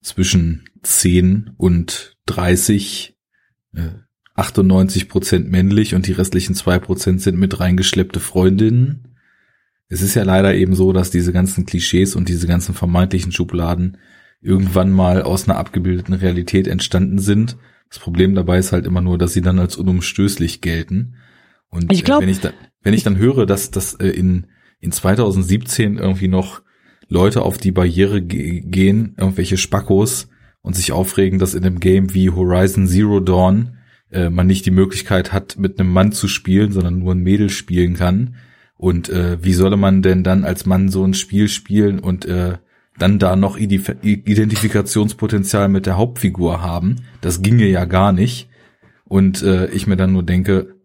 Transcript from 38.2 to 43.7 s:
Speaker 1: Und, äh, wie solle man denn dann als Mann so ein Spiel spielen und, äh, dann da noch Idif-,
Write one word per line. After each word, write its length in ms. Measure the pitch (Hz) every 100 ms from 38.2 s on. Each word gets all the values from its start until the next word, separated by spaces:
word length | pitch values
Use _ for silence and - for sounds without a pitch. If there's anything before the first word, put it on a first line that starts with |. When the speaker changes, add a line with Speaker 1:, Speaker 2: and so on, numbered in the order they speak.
| 123 - _ _ _ _
Speaker 1:
Und, 340 | 90 87 -
äh, 280 | 90 87 87
wie 80 | 87
solle 240 | 90 95 101
man 260 | 98 95
denn 220 | 92 92
dann 200 | 92 95
als 220 | 95 92 92
Mann 220 | 92 98
so 160 | 95
ein 100 | 95
Spiel 320 | 95 - 101 104
spielen 540 | - - 104 104 95
und, 240 | 95 90
äh, 340 | 90 90 90 87 _ _ _ -
dann 200 | 90 104
da 180 | 95 95
noch 200 | 95 101
Idif-, 400 | 104